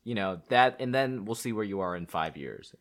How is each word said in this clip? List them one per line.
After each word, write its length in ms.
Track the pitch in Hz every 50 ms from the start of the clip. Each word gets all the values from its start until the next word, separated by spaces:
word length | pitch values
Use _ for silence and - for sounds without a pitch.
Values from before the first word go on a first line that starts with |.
| -
you 100 | 117 120
know, 260 | 104 98 95 92 87 - -
that, 280 | 123 123 127 127 127 -
and 140 | 131 127 123
then 300 | 131 135 131 131 120 98
we'll 100 | 104 117
see 180 | - - 123 113
where 100 | 107 107
you 160 | 101 98 98
are 160 | 95 90 90
in 100 | 87 87
five 300 | - - 85 80 80 69
years 400 | 73 69 64 53 - - - - -